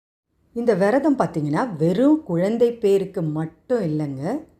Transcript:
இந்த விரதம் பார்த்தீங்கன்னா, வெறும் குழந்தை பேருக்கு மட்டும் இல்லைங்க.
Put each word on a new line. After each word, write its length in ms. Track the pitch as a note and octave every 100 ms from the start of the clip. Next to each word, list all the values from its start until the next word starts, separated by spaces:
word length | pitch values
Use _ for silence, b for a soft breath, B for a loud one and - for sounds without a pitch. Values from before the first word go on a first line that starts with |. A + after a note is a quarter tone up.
| _ _ _ _ _
இந்த 220 | A#3 A#3+
விரதம் 440 | F#3+ G3+ C4 D#4+ C4
பார்த்தீங்கன்னா, 580 | F3 E3 D3 D#3+ B3 D3+
வெறும் 460 | E3 F#3 C#4 D#4
குழந்தை 500 | - E3+ F#3+ A3+ A#3+
பேருக்கு 500 | A#3 G3+ G3 F#3 F#3
மட்டும் 600 | D#3+ D3+ D#3+ - - B3
இல்லைங்க. 580 | E3+ D3+ D3 C3+ D#3+ C#4+ -